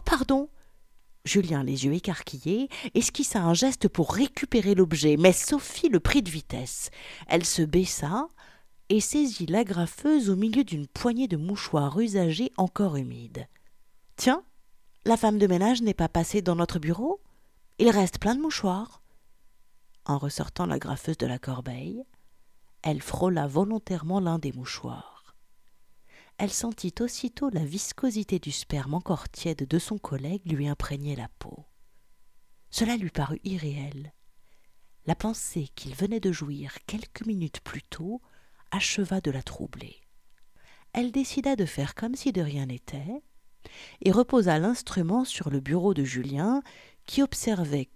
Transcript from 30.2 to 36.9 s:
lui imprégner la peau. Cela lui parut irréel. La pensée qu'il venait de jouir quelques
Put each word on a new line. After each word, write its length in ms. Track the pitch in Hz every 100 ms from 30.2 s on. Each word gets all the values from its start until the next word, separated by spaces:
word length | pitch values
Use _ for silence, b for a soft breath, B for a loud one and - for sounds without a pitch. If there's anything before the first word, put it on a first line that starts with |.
| 143 196 170
lui 200 | 143 147
imprégner 480 | 143 - 143 147 135
la 100 | 110 -
peau. 280 | - - - - - - - - - - - - -
Cela 260 | - 226 240
lui 140 | 180
parut 320 | - 139 160
irréel. 680 | 190 185 151 143 139 139 151 - - - - - - - - - -
La 100 | -
pensée 520 | 226 220 - 170 139 -
qu'il 200 | 139 131
venait 260 | 202 226
de 100 | 190
jouir 400 | 165 147 143 139 -
quelques 380 | -